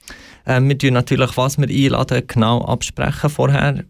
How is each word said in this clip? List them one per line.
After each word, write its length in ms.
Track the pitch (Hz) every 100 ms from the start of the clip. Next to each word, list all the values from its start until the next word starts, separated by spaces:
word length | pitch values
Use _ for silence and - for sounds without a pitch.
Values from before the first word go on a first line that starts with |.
| - - - - -
Äh, 160 | 127
wir 160 | 139 139
tun 160 | 139
natürlich, 420 | 123 117 131 131 -
was 220 | 131 147
wir 100 | 139
einladen, 560 | - 135 123 131 123 -
genau 380 | 117 110 120
absprechen 680 | - 123 - - - 147 147
vorher. 540 | 147 131 139 143 135 -